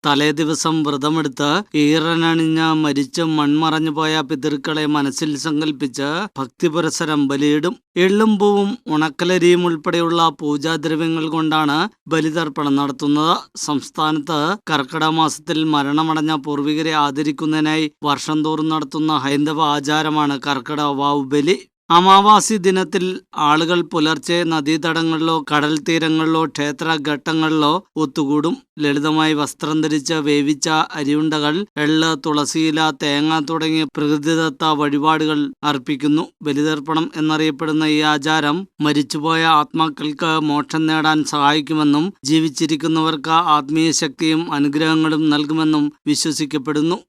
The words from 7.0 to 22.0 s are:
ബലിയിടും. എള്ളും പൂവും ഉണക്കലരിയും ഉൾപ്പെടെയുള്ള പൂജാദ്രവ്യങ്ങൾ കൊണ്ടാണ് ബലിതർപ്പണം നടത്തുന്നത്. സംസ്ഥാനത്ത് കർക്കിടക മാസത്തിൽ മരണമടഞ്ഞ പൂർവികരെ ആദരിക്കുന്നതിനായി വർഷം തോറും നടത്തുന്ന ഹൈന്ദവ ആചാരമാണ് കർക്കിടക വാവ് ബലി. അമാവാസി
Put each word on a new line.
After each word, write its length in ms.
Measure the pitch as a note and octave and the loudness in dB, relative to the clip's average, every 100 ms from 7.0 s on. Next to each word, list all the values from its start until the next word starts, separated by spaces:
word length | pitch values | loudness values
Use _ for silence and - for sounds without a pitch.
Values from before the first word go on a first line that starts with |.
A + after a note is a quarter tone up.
| D#3+ D3+ C#3 | -2 0 0
ബലിയിടും. 460 | C#3 D3 D3+ E3 - _ - | 0 2 2 0 -6 _ 0
എള്ളും 300 | F#3 G3+ A3 G#3 | 2 4 4 4
പൂവും 280 | G#3 G3+ G3+ B3 - D3+ | 4 4 0 -2 -4 -2
ഉണക്കലരിയും 680 | D#3 - F3 F3+ F3 F3 F3 | -2 -2 0 4 4 4 2
ഉൾപ്പെടെയുള്ള 580 | E3 F3+ E3+ E3 E3+ E3 D3 | -2 -2 0 0 2 2 0
പൂജാദ്രവ്യങ്ങൾ 840 | D3+ D3 D#3 E3 D#3 D#3 E3 E3 D#3 D#3+ | -4 -2 -2 -2 -2 -2 -2 -2 -2 -2
കൊണ്ടാണ് 420 | D#3+ D#3 D3+ D3 G3+ _ - | 0 0 0 0 -2 _ -4
ബലിതർപ്പണം 640 | D#3+ D#3 D#3+ D#3 C#3+ C#3+ C#3 | -2 0 -2 -4 -4 0 0
നടത്തുന്നത്. 540 | C#3+ C3+ D3 D3 D#3+ F#3+ - - - | 0 -2 0 2 2 0 -4 -10 -4
സംസ്ഥാനത്ത് 760 | C#3+ C3 - D#3 D#3 C#3+ D#3 D3+ G#3 - | -4 -6 -4 -2 -2 -2 -2 -2 -4 -4
കർക്കിടക 380 | D3+ B2+ D#3+ D#3 D#3+ | -4 -2 -2 0 2
മാസത്തിൽ 420 | D#3 - D3+ D#3 D#3+ D3 | 0 -2 -4 -2 0 0
മരണമടഞ്ഞ 600 | C#3 D3 D#3+ D#3 D3+ D#3 D3 | 0 0 0 -2 -2 -2 -4
പൂർവികരെ 480 | C#3+ C#3+ D3+ D#3+ D#3 C#3+ | -4 -2 -2 -2 0 0
ആദരിക്കുന്നതിനായി 840 | C#3 D#3 C#3 D#3+ D#3 D#3 D#3 D3+ _ D3 | -2 -4 -2 -2 0 0 0 -4 _ -4
വർഷം 280 | C3+ - D#3 D3+ | -2 -2 -2 -2
തോറും 240 | D#3 D#3 D#3 | -2 -2 -4
നടത്തുന്ന 420 | C#3+ D#3 D#3 D3+ C3+ | -4 -4 -2 0 0
ഹൈന്ദവ 400 | C#3+ D3 D3+ D3+ D3 | 0 0 0 0 0
ആചാരമാണ് 600 | C#3+ D3+ D#3 D3+ D3 C#3 D3 | 0 -2 0 0 0 -2 -4
കർക്കിടക 440 | C3+ B2 D3+ D3 C#3 | -6 -6 -4 -2 0
വാവ് 240 | C#3+ C#3+ C3+ | 0 0 0
ബലി. 240 | D3 D3 G3 - _ _ | 0 2 -2 -4 _ _
അമാവാസി 600 | E3+ | 6